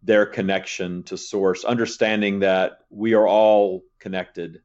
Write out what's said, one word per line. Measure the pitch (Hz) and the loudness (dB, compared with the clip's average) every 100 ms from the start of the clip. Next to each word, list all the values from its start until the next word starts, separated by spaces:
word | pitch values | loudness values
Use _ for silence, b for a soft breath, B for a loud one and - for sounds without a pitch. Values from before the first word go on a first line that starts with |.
their | 95 107 | 2 2
connection | 104 - 98 95 - - 90 90 | 2 -2 -2 -2 -4 -10 -8 -10
to | 87 95 | -10 -12
source, | - 104 95 90 | -8 -2 -2 -2
understanding | - 120 113 - 110 107 104 98 | -2 -2 -2 -2 -2 0 0 0
that | 98 92 92 - _ | 0 2 0 -4 _
we | 104 110 | -6 0
are | 113 107 | 4 4
all | 104 107 107 101 92 _ _ | 4 6 4 2 -2 _ _
connected | - 95 90 - 85 80 | -10 -8 -8 -12 -14 -14